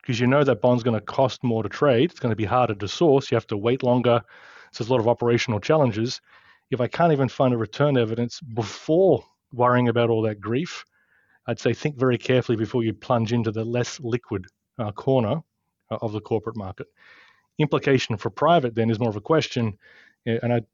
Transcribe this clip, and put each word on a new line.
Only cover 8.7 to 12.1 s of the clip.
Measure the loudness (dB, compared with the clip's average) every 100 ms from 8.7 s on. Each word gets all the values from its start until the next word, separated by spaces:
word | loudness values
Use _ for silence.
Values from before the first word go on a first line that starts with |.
| -8 0 2 4 2 -2 _ _
worrying | 0 2 4 2
about | 2 2
all | 2
that | 0 -4
grief, | -4 -4 -4 -12 -18 _ _ _ _ _ -8
I'd | -4
say | -2
think | -2 -4 0
very | 0